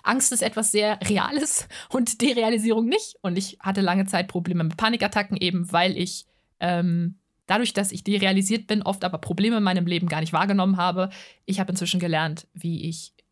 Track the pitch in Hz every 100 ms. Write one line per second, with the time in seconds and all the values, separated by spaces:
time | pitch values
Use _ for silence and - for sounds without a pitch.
0 | - 254 - 240 - - 220 214 208 208
1 | - 202 - 285 302 - - - - 262
2 | 233 - 262 240 226 233 220 220 233 403
3 | - - 190 175 190 - 190 196 185 185
4 | 190 175 180 180 170 175 160 160 220 233
5 | 202 214 202 190 180 180 175 180 185 -
6 | 180 - - _ _ - 175 175 175 170
7 | 170 - _ _ - 202 240 - 202 185
8 | - 202 190 190 196 226 - 214 202 196
9 | 180 165 - 170 208 226 202 185 175 175
10 | 175 156 160 160 196 196 190 190 180 180
11 | 185 - - _ - 190 190 180 170 185
12 | 175 160 160 160 - 170 170 165 160 160
13 | - _ _